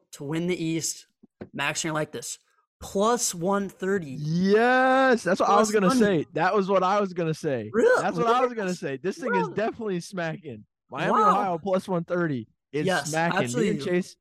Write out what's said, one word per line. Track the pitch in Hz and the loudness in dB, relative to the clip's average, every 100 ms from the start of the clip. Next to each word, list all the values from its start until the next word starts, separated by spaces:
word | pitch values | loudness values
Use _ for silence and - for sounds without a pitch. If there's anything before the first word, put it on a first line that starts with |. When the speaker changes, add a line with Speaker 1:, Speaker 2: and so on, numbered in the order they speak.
| _ | _
Speaker 1:
to | - | -12
win | 143 160 175 | -6 -4 -2
the | 170 | -2
East. | 160 165 - - - _ _ - - | -2 -2 -4 -8 -14 _ _ -20 -12
Max, | - 143 151 | -6 -4 -4
you're | 160 | -4
gonna | 156 | -4
like | 156 | -4
this. | 117 - - _ _ _ - | -8 -12 -14 _ _ _ -20
Plus | - 196 214 240 - | -8 -2 0 0 -2
one | 175 180 202 196 | -4 -2 -2 -4
thirty. | - 190 196 147 131 | -6 -2 -2 -4 -8
Speaker 2:
Yes, | 151 170 190 208 240 254 262 262 262 247 | -2 0 4 4 4 4 4 4 4 2
that's | 175 196 | 2 0
what | 202 | 4
I | 202 | 4
was | 214 | 4
gonna | 208 185 | 4 4
Speaker 1:
Plus | 262 | 6
one. | |
Speaker 2:
say. | 208 170 123 | 4 4 0
That | 151 180 | 0 2
was | 208 190 | 2 2
what | 190 | 2
I | 185 208 | 2 2
was | 202 | 0
gonna | 180 160 | -2 -4
say. | 156 160 123 107 | -2 -2 -4 -2
Speaker 1:
Really? | 220 453 508 | 2 4 4
Speaker 2:
That's | 196 180 | 0 0
what | 226 | 2
I | 247 | 2
was | 254 | 2
gonna | 226 185 | -2 -4
Speaker 1:
Really? | |
Speaker 2:
say. | 180 156 135 | -4 -6 -6
This | 165 330 | -6 -6
thing | 480 | -2
is | 480 | -2
Speaker 1:
Really? | 427 | -2
Speaker 2:
definitely | 202 220 - 214 175 | -2 -4 -4 -6 -6
smacking. | - 185 165 156 151 110 - _ _ | -6 -8 -6 -8 -12 -16 -18 _ _
Miami, | 131 180 | -4 0
Speaker 1:
Wow. | 415 440 | 2 4
Speaker 2:
Ohio, | 269 185 170 | 2 0 -4
plus | 190 185 202 | -2 -2 -2
one | 175 | -4
thirty. | 170 175 170 127 107 _ _ | -2 -2 -2 -2 -8 _ _
It's | 143 180 | -4 0
Speaker 1:
Yes, | 170 147 | 0 -2
Speaker 2:
smacking. | 156 170 190 | -2 0 0
Me | |
and | |
Speaker 1:
absolutely. | - 240 208 151 | -2 0 0 -2
Speaker 2:
Chase, | 139 180 - - | -2 -2 -2 -10